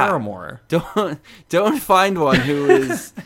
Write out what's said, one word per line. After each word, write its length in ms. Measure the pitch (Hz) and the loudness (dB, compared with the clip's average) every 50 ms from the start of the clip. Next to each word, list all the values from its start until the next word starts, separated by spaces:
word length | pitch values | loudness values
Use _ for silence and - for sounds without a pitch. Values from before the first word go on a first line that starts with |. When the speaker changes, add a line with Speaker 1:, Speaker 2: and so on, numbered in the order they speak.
| 127 | 2
Speaker 1:
Paramore. 560 | 202 180 139 110 104 98 90 85 76 - - _ | 2 0 -2 -2 -6 -8 -10 -12 -14 -14 -14 _
Speaker 2:
Don't, 520 | - 160 165 - - - 214 202 170 156 - _ - - | -2 -2 -2 -2 -2 -2 -2 -2 -2 -4 -8 _ -20 -20
<laughs> 140 | - - - | -20 -8 -2
don't 300 | 160 180 208 214 311 262 | 0 2 2 2 0 0
find 420 | - - 190 185 190 202 190 170 | 2 2 4 4 4 2 2 2
one 140 | 151 135 131 131 | 2 4 4 2
who 280 | 123 143 147 143 143 143 | 2 0 0 0 0 0
is, 440 | 135 135 135 127 - - - - - 208 - | -2 -2 -2 -4 -4 -6 -8 -12 -16 -18 -18